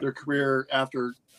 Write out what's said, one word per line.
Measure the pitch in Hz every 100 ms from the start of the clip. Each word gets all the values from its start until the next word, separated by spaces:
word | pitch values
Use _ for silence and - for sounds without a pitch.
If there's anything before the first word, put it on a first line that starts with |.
their | 139
career | 127 143 143 135 135 131
after | 135 135 135 123 123 _